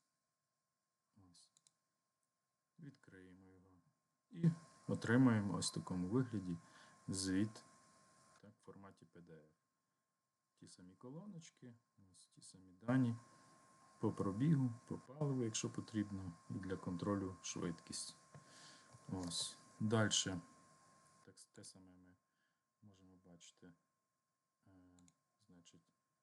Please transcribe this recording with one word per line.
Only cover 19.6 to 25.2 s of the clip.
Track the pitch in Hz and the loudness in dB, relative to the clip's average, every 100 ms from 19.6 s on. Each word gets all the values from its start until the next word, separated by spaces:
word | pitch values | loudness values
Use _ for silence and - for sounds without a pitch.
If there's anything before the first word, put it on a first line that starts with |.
| - - | -18 -4
Дальше. | 107 113 104 - 98 90 - - - - - - - - - | 2 4 4 4 0 -4 -8 -18 -20 -20 -20 -20 -20 -20 -20
Так, | 92 - - | -20 -20 -20
те | |
саме | 98 95 92 | -20 -20 -20
ми | 90 90 90 _ _ _ _ _ _ | -20 -20 -20 _ _ _ _ _ _
можемо | 107 95 92 90 87 | -20 -20 -20 -20 -20
бачити, | 85 - - 90 | -20 -20 -20 -20
е, | 82 _ _ _ _ _ _ _ _ 107 92 90 90 87 _ | -20 _ _ _ _ _ _ _ _ -20 -20 -20 -20 -20 _